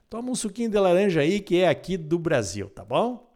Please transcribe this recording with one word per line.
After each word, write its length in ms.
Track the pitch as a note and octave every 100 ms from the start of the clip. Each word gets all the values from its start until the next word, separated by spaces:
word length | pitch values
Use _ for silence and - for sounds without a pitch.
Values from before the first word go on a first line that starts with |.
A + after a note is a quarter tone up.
| _
Toma 220 | A3 B3+
um 40 | B3
suquinho 360 | G#3+ - A#3
de 80 | G#3
laranja 420 | F#3+ F3 G#3 D#3+
aí 180 | D3 G3+
que 200 | G3 F3
é 100 | F3+
aqui 280 | B2+ - F#3
do 200 | D3+ F3
Brasil, 500 | E3 C#3 G2 G2+ F2+
tá 160 | -
bom? 480 | G2 C#3+ A#3 A#3+ _